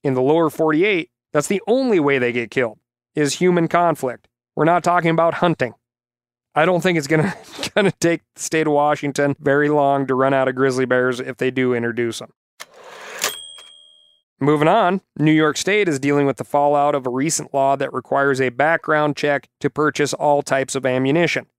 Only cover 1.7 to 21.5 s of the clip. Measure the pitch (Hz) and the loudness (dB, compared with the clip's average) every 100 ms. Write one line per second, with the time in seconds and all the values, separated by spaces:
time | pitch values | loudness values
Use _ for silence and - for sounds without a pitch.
1.7 | 254 262 190 143 139 123 120 117 - 117 | 0 2 2 2 2 0 -2 -4 -2 -4
2.7 | - _ _ _ - 143 - 180 175 165 | -6 _ _ _ -2 -2 2 2 2 2
3.7 | 170 175 151 131 117 _ _ _ - 151 | 2 2 0 -6 -8 _ _ _ -2 2
4.7 | 175 165 175 165 165 165 - 180 156 123 | 2 2 0 2 2 0 2 -2 0 -4
5.7 | - _ _ _ _ _ _ _ 147 165 | -8 _ _ _ _ _ _ _ 0 2
6.7 | 180 185 165 135 156 101 - - - - | 2 0 -2 0 0 0 -4 -16 -12 -4
7.7 | - 196 - 170 165 _ - - 160 151 | 0 0 0 -2 -2 _ -14 -4 -2 0
8.7 | 147 147 151 143 135 143 139 147 139 147 | 2 0 0 -4 -2 -2 0 0 2 2
9.7 | 151 139 139 131 131 131 135 131 127 135 | 2 2 0 0 0 2 2 0 0 0
10.7 | 127 127 127 127 123 131 127 131 131 127 | 0 0 2 0 -2 -8 -4 -4 0 0
11.7 | 120 117 113 117 - 113 _ _ _ - | 0 -4 -4 -4 -6 -14 _ _ _ -20
12.7 | - - - - - - - - - - | -20 -20 -20 -18 -8 -8 -8 -18 -20 -20
13.7 | - _ _ _ _ _ _ 139 151 156 | -20 _ _ _ _ _ _ 0 2 2
14.7 | 214 180 190 _ - 151 156 156 139 180 | 2 2 -2 _ -2 2 4 2 -2 -2
15.7 | 208 190 139 139 143 139 131 120 143 143 | 0 0 -2 0 2 0 -2 -4 0 2
16.7 | 147 143 143 127 123 156 151 151 139 135 | 2 2 0 -4 -2 -2 -4 -4 0 0
17.7 | 139 135 127 - 139 139 131 127 120 147 | 0 -2 -6 -4 0 2 2 -2 0 0
18.7 | 165 - 151 151 139 151 143 _ _ 143 | 0 0 0 0 0 -2 -2 _ _ -6
19.7 | - 151 - 143 - 147 143 - 135 135 | 0 0 0 -2 0 2 0 0 -2 -2
20.7 | 135 127 127 135 156 165 131 113 | -2 0 0 2 2 2 -2 -8